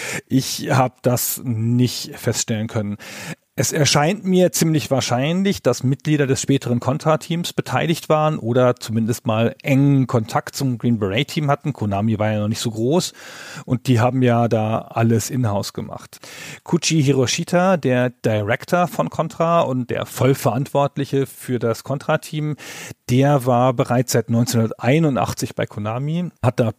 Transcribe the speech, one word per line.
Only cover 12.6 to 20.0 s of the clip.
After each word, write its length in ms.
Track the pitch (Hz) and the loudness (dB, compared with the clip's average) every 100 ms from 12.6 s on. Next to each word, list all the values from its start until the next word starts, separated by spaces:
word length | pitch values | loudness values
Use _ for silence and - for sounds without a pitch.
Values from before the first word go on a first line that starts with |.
| 120 | -4
groß 440 | 107 120 175 - - - - - 151 - | -2 0 0 -2 -8 -20 -18 -16 -12 -4
und 220 | 120 - | -2 2
die 120 | 123 | 4
haben 220 | 123 127 | 4 2
ja 260 | 123 117 117 | 2 4 2
da 300 | 113 110 113 | 2 0 -2
alles 500 | - 117 113 113 - | -4 0 2 2 0
in-house 420 | 127 117 101 95 | -2 0 -2 -4
gemacht. 460 | - - - - - - - - - - | -8 -10 -12 -16 -20 -20 -18 -16 -16 -2
Kuchi 360 | 170 - 156 | -2 2 2
Hiroshita, 760 | 135 131 120 - 170 175 185 180 | 4 4 2 0 0 2 2 2
der 340 | 135 123 123 | 2 2 0
Director 760 | - 127 107 104 120 - 175 175 | -2 -2 0 0 -2 0 0 0
von 220 | - - | -2 -4
Contra 520 | - 156 - 165 170 | -4 -6 -2 2 2
und 280 | 127 127 117 | 2 -2 -2
der 160 | 98 | -4